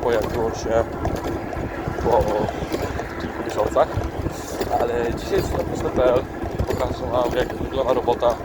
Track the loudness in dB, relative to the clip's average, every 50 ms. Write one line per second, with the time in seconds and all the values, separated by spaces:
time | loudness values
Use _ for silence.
0 | 0 2 2 2 0 0 0 0 0 -2 -2 -2 0 2 2 2 2 0 -2 -4
1 | -2 -2 -2 -2 -4 -4 -4 -6 -6 -6 -6 -6 -6 -6 -6 -6 -6 -4 -4 -2
2 | 0 2 4 4 2 2 0 0 0 -2 -2 -4 -4 -4 -4 -4 -4 -4 -4 -6
3 | -6 -6 -6 -6 -6 -6 -6 -6 -6 -4 0 0 2 6 6 6 6 6 2 -2
4 | -2 -2 -4 -4 -4 -4 -4 -6 -8 -8 -6 -4 -2 0 0 2 2 2 2 0
5 | 0 0 -2 -2 -2 0 2 2 2 2 0 -2 -2 -2 -2 -2 -2 0 2 4
6 | 6 6 6 4 2 -2 -6 -6 -6 -4 -2 -2 0 0 0 0 0 0 -2 -2
7 | -2 0 0 2 2 2 2 0 0 0 -2 -4 -4 -2 0 0 2 2 2 2
8 | 2 2 2 4 2 2 2 0